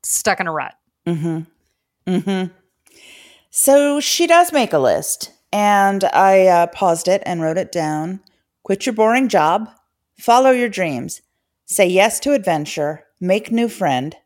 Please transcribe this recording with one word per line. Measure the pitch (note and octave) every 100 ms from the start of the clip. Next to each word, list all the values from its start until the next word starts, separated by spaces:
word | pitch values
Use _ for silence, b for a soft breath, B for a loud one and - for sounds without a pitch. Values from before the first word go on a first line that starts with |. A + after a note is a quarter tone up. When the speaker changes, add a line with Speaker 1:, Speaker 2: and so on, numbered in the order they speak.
Speaker 1:
stuck | - - - F#3
in | F3+
a |
rut. | D#3 C3 _ _ _ -
Speaker 2:
Mm-hmm. | E3+ E3 D#3+ D#3+ _ _ _ _ _ -
Mm-hmm. | F#3 F#3+ F#3+ F3+ _ _ _ _ b b b b b b
So | - - C#4 C#4+ C#4+
she | - - E4+
does | E4+ F4
make | D4+ A3+
a | D#3
list, | B2+ F2+ D3+ - - _ _
and | G#3 G#3 G3+ G3 G3 F#3+
I, | - G3 G3 F#3
uh, | F3 E3+
paused | - F#3+ E3 -
it | F#3+ -
and | E3+
wrote | D#3+ D#3+
it | -
down. | F3 D#3 D3+ D#3+ F#3+ _ _ _ _
"Quit | - G3 -
your |
boring | A3 A3 A#3+ C4
job, | G3 D3+ F#3 A3 _ _ _ _ _
follow | - A#3+ C4
your | B3+ A#3+
dreams, | G3 F3 C3 D#3 - _ _ _ _ _
say | - F#3
yes | F3+ G#3+ -
to | C#4
adventure, | C#4+ F#3+ D#3 D3 - D3 D3+ _ _
make | F3+ G3 A3
new | A3+ A#3
friend | A3+ F3 B2+ C#3 -